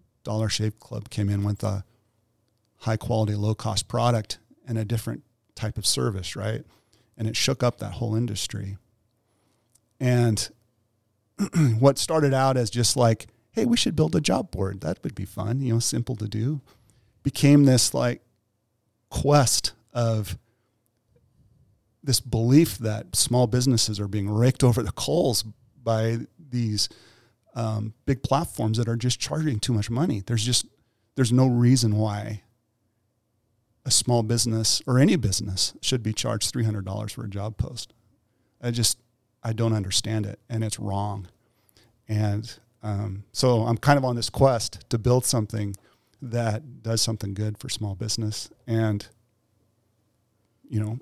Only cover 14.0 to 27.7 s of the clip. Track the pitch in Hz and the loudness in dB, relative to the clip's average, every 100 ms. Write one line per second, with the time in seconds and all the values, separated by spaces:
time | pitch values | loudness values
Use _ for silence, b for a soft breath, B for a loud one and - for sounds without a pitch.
14 | 156 170 151 190 208 - 98 98 156 196 | 0 0 0 0 -2 -4 -4 -4 -6 -6
15 | - 117 95 - 98 131 127 117 - 123 | -6 -8 -10 -6 -4 -2 0 0 0 -2
16 | 117 113 104 107 123 151 - b b b | -4 -6 -6 -4 -2 -4 -8 b b b
17 | b _ - - 139 147 139 127 - 131 | b _ -6 2 6 8 8 6 4 0
18 | 123 120 _ _ _ _ _ _ _ _ | -2 -2 _ _ _ _ _ _ _ _
19 | _ - 135 147 131 - - - _ 123 | _ -4 4 4 4 2 -2 -8 _ -2
20 | 117 110 101 - _ _ _ _ _ _ | 0 0 -2 -8 _ _ _ _ _ _
21 | _ _ _ _ _ _ _ _ _ _ | _ _ _ _ _ _ _ _ _ _
22 | 143 123 123 113 117 143 170 - 110 107 | -2 -2 0 0 6 6 6 2 -6 -6
23 | - - - 123 120 127 131 120 - 101 | -6 -2 2 4 4 2 4 2 2 -2
24 | 101 104 98 107 123 - 127 120 110 - | -4 -2 0 4 4 4 4 4 0 -4
25 | - 151 135 107 110 - _ _ 117 110 | -2 0 2 0 -4 -10 _ _ -2 0
26 | 113 117 127 _ 151 123 113 104 - b | 0 -2 -6 _ -8 -4 -2 -2 -4 b
27 | b b b b _ 117 110 | b b b b _ -6 -4